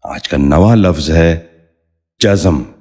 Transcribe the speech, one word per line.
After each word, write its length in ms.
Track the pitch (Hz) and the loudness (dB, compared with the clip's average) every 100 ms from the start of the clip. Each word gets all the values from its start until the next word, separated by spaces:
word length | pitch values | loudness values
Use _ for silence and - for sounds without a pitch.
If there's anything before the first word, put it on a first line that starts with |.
آج 260 | - 76 - | -14 -14 -8
کا 80 | 69 | -2
نواں 400 | 71 73 101 113 | 0 2 2 2
لفظ 340 | 95 78 76 | 2 -2 -2
ہے 360 | 80 82 82 - _ _ _ _ _ _ _ | 0 2 0 -8 _ _ _ _ _ _ _
جزم۔ 440 | 107 101 87 76 - - | -2 0 0 -2 -6 -18